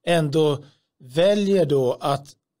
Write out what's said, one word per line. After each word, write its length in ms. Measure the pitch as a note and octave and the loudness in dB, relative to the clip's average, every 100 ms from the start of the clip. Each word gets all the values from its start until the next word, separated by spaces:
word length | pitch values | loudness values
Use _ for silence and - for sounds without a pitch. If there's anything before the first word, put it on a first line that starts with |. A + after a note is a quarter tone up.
| - | -2
ändå 580 | E3+ D3+ D#3+ D3+ C#3+ - _ _ _ B2+ | -2 0 0 0 -2 -8 _ _ _ -8
väljer 500 | C#3 F#3 G#3 G3+ G3 | 0 0 0 0 0
då 340 | D3+ C#3 B2+ - | 0 0 0 -2
att, 260 | D3+ C3+ - - _ _ | -4 -6 -8 -20 _ _